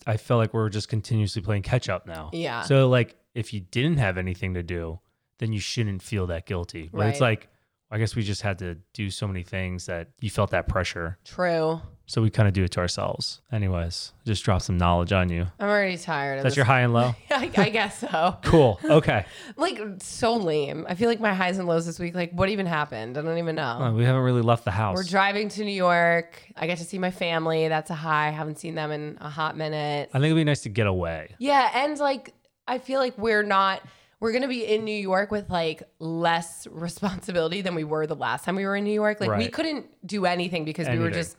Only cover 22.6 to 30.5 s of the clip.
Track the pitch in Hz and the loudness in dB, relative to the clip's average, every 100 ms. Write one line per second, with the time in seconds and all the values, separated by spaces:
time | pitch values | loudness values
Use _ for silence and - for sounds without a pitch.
22.6 | 180 160 147 117 113 131 160 165 165 160 | -2 -2 -2 -6 -6 -4 -4 -2 -2 -2
23.6 | 135 117 127 110 123 131 127 123 117 117 | -4 -2 0 2 4 4 4 2 4 2
24.6 | - 98 107 180 180 190 196 202 208 202 | 0 -2 0 -2 0 2 2 0 -4 -4
25.6 | 208 196 180 170 170 170 170 - - - | -4 2 4 6 4 4 0 -16 -20 -6
26.6 | 165 175 170 190 185 185 175 165 160 160 | -4 -4 -6 -4 -4 -2 -2 0 0 2
27.6 | 160 156 156 160 160 151 151 151 151 151 | 2 0 -2 -6 0 2 2 -2 -6 -8
28.6 | 165 160 151 151 151 - 151 147 156 156 | -8 -6 -4 -6 -8 -10 -10 -4 -4 -2
29.6 | 156 151 147 143 139 131 151 160 151 | -4 -4 -2 -4 -2 0 4 4 4